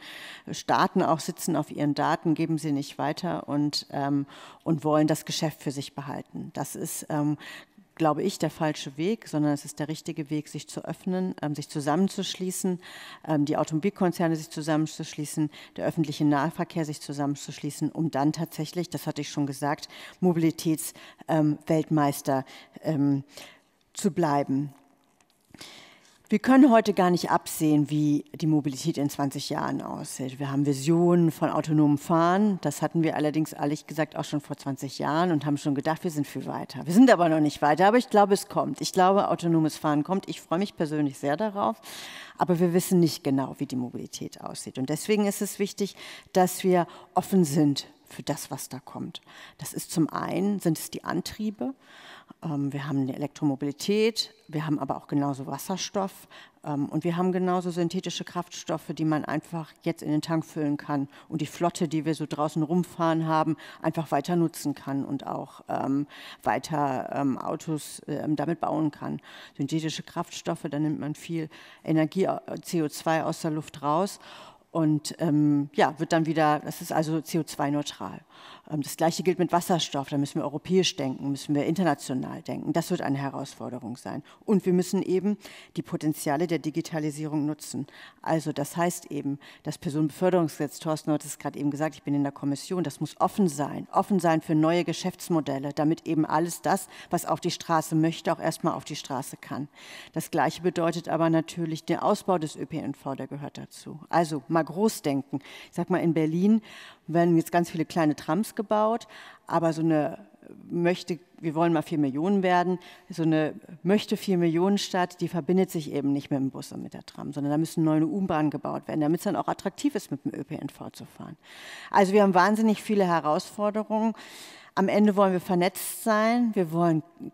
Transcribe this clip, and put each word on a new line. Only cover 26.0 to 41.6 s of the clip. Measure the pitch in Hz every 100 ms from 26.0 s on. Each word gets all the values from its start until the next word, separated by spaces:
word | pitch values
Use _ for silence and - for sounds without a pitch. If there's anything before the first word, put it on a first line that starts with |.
| _ _ _
Wir | 214
können | - 262 277
heute | 226 214
gar | 190 180
nicht | 175 -
absehen, | 170 - - 156 151 143
wie | 151 151 147 -
die | - 156
Mobilität | 151 143 131 165 151
in | 143
zwanzig | - 139 143 -
Jahren | 151 135 139
aussieht. | - - 151 - 131 131
Wir | 139
haben | 139 143
Visionen | 135 139 170 175 175 165
von | - 156
autonomem | 156 156 151 147 143
Fahren. | - 165 170 185 214 180
Das | 147 -
hatten | 151 170
wir | 160 -
allerdings, | 151 156 151
ehrlich | - 147 151 -
gesagt, | 156 151 -
auch |
schon | 151 147
vor | - 143
zwanzig | - 131 135 -
Jahren | 143 156 180
und | 151 147
haben | 143
schon | 151 143
gedacht, | 156 160 180
wir |
sind | 151 139
viel | 135 139
weiter. | 139 135 127 143
Wir |
sind | 185 240
aber | 175 170
noch | 160
nicht | 147 -
weiter, | 147 151 196
aber | 247
ich | -
glaube, | 208 196
es | 202 -
kommt. | 165 143 -
Ich | 160
glaube, | 190 185 196 -
autonomes | 165 175 165 156 -
Fahren | 156 147 147
kommt. | 190 -
Ich | -
freue | - 170
mich | 202 -
persönlich | 151 151 143 -
sehr | 143 151
darauf, | 214 202